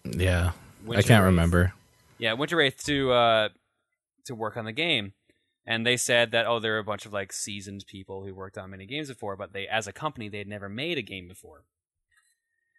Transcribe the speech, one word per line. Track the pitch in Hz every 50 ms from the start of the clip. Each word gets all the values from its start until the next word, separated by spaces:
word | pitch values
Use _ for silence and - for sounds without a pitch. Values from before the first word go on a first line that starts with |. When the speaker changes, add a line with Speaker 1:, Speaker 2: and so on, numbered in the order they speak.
| -
Speaker 1:
Yeah, | - 57 - - 90 90 87 90 92 85 - - - - - -
I | 110
Speaker 2:
Winter | 117 101 101 -
Speaker 1:
can't | 123 107 95
Speaker 2:
Wraith. |
Speaker 1:
remember. | 95 92 87 82 85 87 87 90 90 - _ _ _ _ _ _ _ _ -
Speaker 2:
Yeah, | 117 110 113
Winter | 123 151 156 175
Wraith | 165 147 135 - - -
to, | - 147 139 135 127 123
uh, | 120 120 117 113 110 107 107 - _ _ _ _ _ _ _ _ _ _ _ _ _ -
to | - 127
work | 107 110 104 -
on | 120 110
the | 110 110
game. | 127 160 175 156 120 101 95 - _ _ _ _ _ _ _ _ _ _
And | - 113 113 113
they | 120 123
said | 120 - - 123 120 117 113
that, | 113 117 113
oh, | 107 120 117
there | 107 110 107
are | 110
a | 104
bunch | 104 104 98 -
of, | 104 104
like, | 101 98 95 -
seasoned | - - 110 101 101 95 101 98 98 98 -
people | - 98 95 - 98 95 98
who | 98 95
worked | 95 95 95 -
on | 104 95 95
many | 98 95 95
games | 98 131 151 156 135
before, | 123 - 117 101 98
but | 95 101 95 98
they, | 98 98
as | - - 113 107 98
a | -
company, | - 151 156 139 - 110 104
they | 98 104
had | 101
never | 101 104 104 101 98
made | 101 113 147 170 175
a | 143 110
game | 92 98 95 90
before. | 87 90 - - 85 78 - _ _ _ _ _ _ _ _ _ _ _ _ _ _ _ _ _ _ _ _ _ _ _